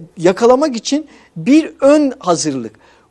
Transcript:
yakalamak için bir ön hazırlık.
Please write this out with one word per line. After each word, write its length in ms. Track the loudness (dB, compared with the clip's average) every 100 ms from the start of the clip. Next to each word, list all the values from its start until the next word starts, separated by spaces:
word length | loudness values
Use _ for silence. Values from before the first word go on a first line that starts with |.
| -20 -4
yakalamak 580 | -2 2 2 2 0 -4
için 320 | -6 -6 -6 -16 _ -8
bir 380 | 2 2 2 0
ön 320 | 2 4 2 -2
hazırlık. 600 | -4 -2 -2 -6 -8 -14 _ _ _